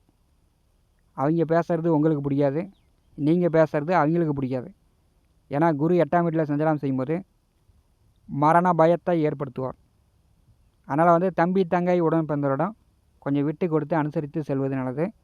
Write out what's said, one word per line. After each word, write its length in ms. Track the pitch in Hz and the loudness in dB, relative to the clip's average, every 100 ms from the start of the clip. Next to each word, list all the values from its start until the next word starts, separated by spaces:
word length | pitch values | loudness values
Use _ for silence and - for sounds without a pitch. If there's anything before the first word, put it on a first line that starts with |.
| _ _ _ _ _ _ _ _ _ _ _ - | _ _ _ _ _ _ _ _ _ _ _ -4
அவங்க 280 | 143 165 156 | -2 0 0
பேசுறது 360 | 165 165 170 170 156 | 0 0 -2 0 2
உங்களுக்கு 280 | 156 151 143 | 2 0 -2
பிடிக்காது, 340 | 139 143 143 190 - _ _ _ - | 0 0 -2 -8 -14 _ _ _ -4
நீங்க 280 | 147 175 170 160 | 0 2 2 2
பேசுறது 360 | 156 156 147 180 | 2 0 0 0
அவங்களுக்கு 380 | 147 175 160 139 | 2 2 0 -2
பிடிக்காது. 320 | 131 127 120 - _ _ _ _ _ _ - | -4 -6 -8 -18 _ _ _ _ _ _ -8
ஏன்னா, 160 | 139 165 143 | -2 0 0
குரு 120 | 160 180 | 2 2
எட்டாம் 220 | 151 175 170 | 2 2 0
வீட்டில் 240 | 160 147 | -2 -2
சஞ்சாரம் 300 | 143 156 151 | 0 0 0
செய்யும்போது 340 | 143 131 131 170 - _ _ _ _ _ _ _ _ _ - | -2 -4 -4 -6 -8 _ _ _ _ _ _ _ _ _ -10
மரண 380 | 147 147 170 180 165 | 0 4 4 4 4
பயத்தை 340 | 160 170 - 170 151 | 4 2 0 -2 -2
ஏற்படுத்துவார். 500 | 143 139 123 131 - _ _ _ _ _ _ _ _ _ _ - | -4 -8 -8 -10 -10 _ _ _ _ _ _ _ _ _ _ -6
அதனால 240 | 143 175 170 | 2 4 4
வந்து 140 | 185 175 | 2 0
தம்பி, 220 | 170 190 170 | 0 0 0
தங்கை, 220 | 180 180 180 165 | 0 0 2 2
உடன் 200 | 165 156 | 0 0
பிறந்தவரிடம் 480 | 147 143 135 180 220 _ _ _ _ | -2 -2 -2 -4 -8 _ _ _ _
கொஞ்சம் 220 | 143 143 143 | -4 -2 -2
விட்டு 180 | 151 180 | -2 -2
கொடுத்து 220 | 156 147 165 | -2 -2 -2
அனுசரித்து 380 | 147 165 147 165 147 | -2 -4 -6 -6 -4
செல்வது 260 | 135 135 135 | -4 -2 -4
நல்லது. 260 | 127 135 185 - | -4 -4 -6 -8